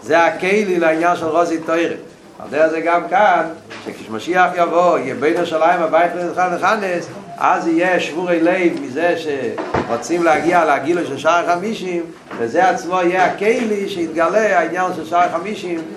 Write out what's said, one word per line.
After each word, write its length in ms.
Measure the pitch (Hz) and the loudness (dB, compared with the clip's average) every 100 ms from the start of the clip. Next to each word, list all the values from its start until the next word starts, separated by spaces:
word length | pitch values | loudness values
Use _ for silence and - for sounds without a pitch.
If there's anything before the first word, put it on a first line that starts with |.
זה 240 | 107 165 165 | 2 4 4
הכלי 540 | - 185 208 202 175 | 2 0 2 2 2
לעניין 360 | 165 160 175 165 | 2 2 2 0
של 100 | 160 | 0
רוזי 320 | 156 175 160 | 0 0 -2
תוירו. 380 | 160 165 160 98 - - - - | -2 -2 -2 -4 -12 -20 -20 -18
על 100 | - | -6
דרך 220 | 143 160 | 2 2
זה 80 | 160 | 2
גם 220 | 160 175 165 | 0 0 0
כאן, 360 | 180 208 175 160 160 - - 113 | 2 4 4 0 -8 -16 -14 -14
שכשמשיח 640 | 92 101 110 151 180 180 175 | -14 -10 -8 -2 2 2 2
יבוא, 400 | 170 165 175 151 | 2 4 4 2
יהיה 180 | 131 117 | -2 -2
בין 220 | 147 170 | 0 0
השליים 440 | 170 156 160 180 | -2 2 2 2
הבית 300 | 160 160 175 170 175 151 | 2 2 2 0 -4 -2
חנ-, 260 | 180 175 | -2 0
חנס, 460 | 180 214 190 175 170 - - - | 0 0 -2 -4 -6 -14 -14 -2
אז 300 | 139 180 175 | 0 2 2
יהיה 320 | 165 180 175 | 2 2 2
שבורי 400 | - 147 180 170 | -2 -4 -2 2
לב 420 | 165 185 175 - | 2 2 0 -2
מזה 340 | 139 127 175 170 | -6 -2 0 0
שרוצים 1040 | 156 139 117 104 - - - 117 - 175 | -4 -4 -4 -6 -4 -4 -2 -4 -2 0
להגיע 420 | 170 147 156 175 160 | 2 2 4 4 4
לגילוי 400 | 139 135 175 139 | 2 0 -2 -2
של 120 | 135 | -2
שער 300 | 151 175 165 | 2 2 2
חמישים, 560 | 175 208 214 185 170 165 - - 113 | -2 -2 -6 -6 -6 -8 -14 -14 -6
וזה 320 | 117 156 185 | -2 2 2
עצמו 300 | - 160 185 | 2 -2 0
יהיה 240 | 175 185 175 | 0 2 0
הכלי 640 | - 202 254 226 202 196 | 2 0 0 0 -2 -4
שיתגלה 680 | 175 160 160 165 208 214 185 | -4 -4 0 2 2 2 2
העניין 340 | 160 180 185 160 | 0 -2 -2 -4
של 100 | 151 | -2
שער 240 | 170 175 | 2 2
חמישים 500 | 165 190 214 180 170 160 | 0 -6 -8 -6 -8 -8